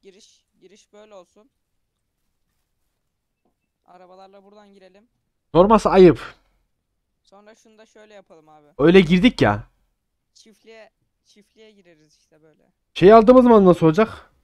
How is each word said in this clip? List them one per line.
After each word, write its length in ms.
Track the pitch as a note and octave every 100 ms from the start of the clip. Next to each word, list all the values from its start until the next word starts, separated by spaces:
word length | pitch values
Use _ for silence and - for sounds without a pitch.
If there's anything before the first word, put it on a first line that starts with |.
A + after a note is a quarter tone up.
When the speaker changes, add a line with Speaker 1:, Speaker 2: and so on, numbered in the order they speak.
Speaker 1:
Giriş, 440 | F#3+ F#3 _ _ _ _
giriş 320 | F3+ G3+ _
böyle 200 | G#3 G#3+
olsun. 360 | G#3 F3 _ G#3+ _ _ _ _ _ _ _ _ _ _ _ _ _ _ _ _ _ _ _ _ _ _ _ _
Arabalarla 580 | F3+ F#3 F#3 F#3+ G3
buradan 300 | G3 G#3 G3+
girelim. 340 | G3 F#3 F#3 A3 _ _ _ _
Speaker 2:
Sorması 380 | D3+ F#3+ A3 -
ayıp. 460 | E3+ F#3 C3+ - - _ _ _ _ _ _ _ _
Speaker 1:
Sonra 320 | _ G3 G#3 A3+
şunu 220 | A3+ A3
da 80 | A3
şöyle 280 | A3 G#3+
yapalım 360 | G#3 F#3 E3 D#3
abi. 180 | _ _ _
Speaker 2:
Öyle 240 | D3+ F#3
girdik 400 | E3 F#3 A#3 -
ya. 220 | A#2+ G#2 - _ _ _ _ _ _
Speaker 1:
Çiftliğe, 580 | _ A3 G3+ G#3 A3+ G#3 _ _ _ _
çiftliğe 460 | _ G3 _ A3
gireriz 440 | G#3 F3 D#3+ D3+ _
işte 240 | _ D#3
böyle. 300 | D#3 _ _ _ _
Speaker 2:
Şey 200 | - F3
aldığımız 300 | A3+ G#3+ B3+
zaman 220 | B3 A3 F#3+
nasıl 200 | E3+ D#3+
olacak? 460 | D#3+ A3 - _ _